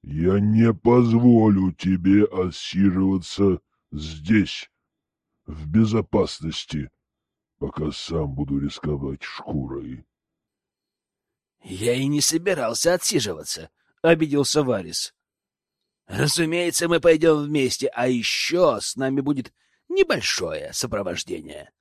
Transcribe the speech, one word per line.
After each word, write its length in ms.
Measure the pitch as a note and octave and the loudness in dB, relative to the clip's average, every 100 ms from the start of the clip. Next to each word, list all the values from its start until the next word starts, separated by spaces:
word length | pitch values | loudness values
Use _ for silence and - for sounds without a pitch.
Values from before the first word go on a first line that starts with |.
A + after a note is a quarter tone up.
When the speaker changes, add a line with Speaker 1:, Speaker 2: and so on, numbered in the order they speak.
Speaker 1:
Я 360 | - D2+ F2 G2+ | -8 -2 2 2
не 360 | G#2 A2 A#2 | 4 4 4
позволю 960 | G#2+ A#2 B2 A#2 A#2 B2 A#2 G#2+ G2 F#2+ | 4 4 4 4 6 6 6 6 4 0
тебе 520 | E2 F#2 F#2+ F2+ G2+ | -2 -2 0 4 4
отсиживаться 1400 | G#2 F#2 F#2 D#2+ - F#2 G2 F2+ F#2+ F#2+ F2 - G2+ F2+ _ _ _ | 4 0 -4 -6 -6 0 0 2 0 -2 -6 0 0 0 _ _ _
здесь, 800 | D2 D#2 D#2 D#2 A2 F2+ - - _ _ _ _ _ _ _ - | -12 -10 -10 0 2 2 -6 -14 _ _ _ _ _ _ _ -16
в 200 | D2+ D2+ | -12 0
безопасности, 1200 | G2 A2 A2+ - G#2+ F2 - D#2+ - - D2+ C2+ _ _ _ _ _ _ _ | 2 4 2 0 0 0 -4 -8 -10 -8 -8 -10 _ _ _ _ _ _ _
пока 320 | - - D2+ | -10 -6 -6
сам 440 | - - A#2 D2 | -6 -6 -4 -4
буду 240 | C2 C#2+ C#2 | -6 -4 -4
рисковать 640 | C#2+ - - C#2+ C#2 C2+ | -4 -6 -6 -4 -6 -8
шкурой». 840 | - - - D2 C2 C2+ - B1+ - _ _ _ _ _ _ _ _ _ _ _ _ _ _ _ | -12 -14 -8 -6 -6 -10 -10 -14 -18 _ _ _ _ _ _ _ _ _ _ _ _ _ _ _
Speaker 2:
«Я 320 | - F#2 A#2 | -16 -4 -2
и 120 | B2 C3+ | 0 0
не 140 | D3 | 0
собирался 760 | C#3 D#3+ F3+ F3 A2+ A2+ E3+ | 0 0 -2 -2 -2 0 0
отсиживаться», — 760 | F3+ - E3 G#2 D#2+ F2 - D#2+ _ _ _ | 0 0 -2 -2 -6 -10 -12 -12 _ _ _
обиделся 600 | E3 E3 D#3 C#3+ C3 D3+ | 2 4 2 0 2 0
Варис. 520 | C3+ G#2+ E2+ E2+ - _ _ _ _ _ _ _ _ _ _ | 0 -2 -4 -8 -8 _ _ _ _ _ _ _ _ _ _
«Разумеется, 840 | F#2+ D3 E3+ D#3+ E3+ F3 - E3+ | -2 0 0 -2 0 -2 -2 0
мы 120 | E3+ | 2
пойдем 440 | E3+ D#3+ E3 D3+ | 4 6 4 4
вместе, 440 | D3 D3 B2+ - C3+ | 2 0 0 0 -4
а 200 | A#2+ B2+ | -2 0
еще 720 | B2 A2 - - E3+ E3+ G#2+ | 0 -2 -4 -2 4 4 2
с 160 | - A#2 | -6 -4
нами 240 | C3+ C3+ | -2 -2
будет 320 | C3+ C#3+ A#2 _ _ _ _ | -2 -4 -6 _ _ _ _
небольшое 840 | F#4 F#4+ F#3 - - E2+ D#2 D2+ | 0 2 2 -2 -4 -4 -6 -8
сопровождение». 1000 | - B2+ G#2 F#2+ E2+ - E2 D2+ D2+ D2 _ | -6 -6 -4 -6 -6 -8 -10 -12 -18 -18 _